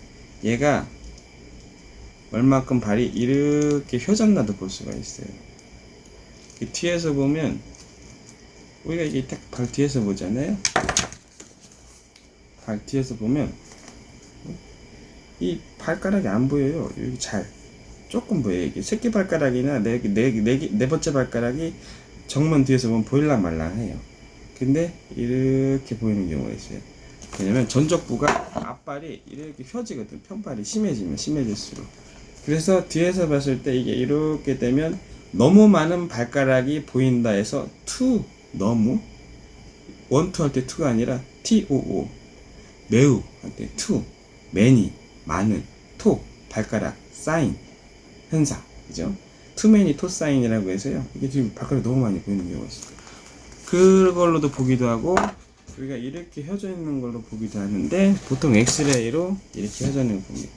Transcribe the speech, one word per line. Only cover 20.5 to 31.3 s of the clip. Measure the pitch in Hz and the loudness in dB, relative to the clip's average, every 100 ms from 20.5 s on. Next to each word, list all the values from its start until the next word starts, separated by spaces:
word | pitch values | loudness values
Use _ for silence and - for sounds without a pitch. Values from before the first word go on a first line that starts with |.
| 135 156 | 0 0
네 | 107 131 | 0 0
번째 | 160 160 | 0 0
발가락이 | 139 127 117 120 139 165 - - - - - - | 0 0 -2 -2 -4 -6 -8 -18 -20 -20 -20 -6
정면 | 135 156 151 | 0 2 4
뒤에서 | 135 127 117 | 4 4 4
보면 | 113 | 0
보일랑 | 104 135 151 120 | 2 2 2 2
말랑 | 87 80 80 104 | 0 -2 -4 -4
해요. | 104 69 - - - - - - | -6 -8 -14 -20 -20 -20 -20 -4
근데 | 127 151 170 - - | 0 2 0 -4 -14
이렇게 | - 120 131 131 135 135 135 - 110 | -6 -2 0 2 2 2 0 -4 -4
보이는 | 110 101 87 | 0 0 -2
경우가 | 73 57 | -4 -6
있어요. | 53 - 52 - - - - - - | -8 -12 -14 -16 -20 -20 -20 -16 -6
왜냐면 | 98 123 113 | 0 0 2
전족부가 | 131 156 175 - 120 - - - | 2 2 0 -2 -2 0 0 -4
앞발이 | - - 131 - 143 160 104 - | -10 -10 -12 -12 -12 -12 -16 -16
이렇게 | 139 156 143 | -16 -16 -16
휘어지거든. | 131 240 226 143 107 - | -14 -12 -10 -12 -12 -16
편발이 | - 196 190 113 | -14 -14 -10 -10
심해지면 | 101 220 208 113 90 71 | -6 -2 -2 -2 -4 -6
심해질수록. | 147 | -4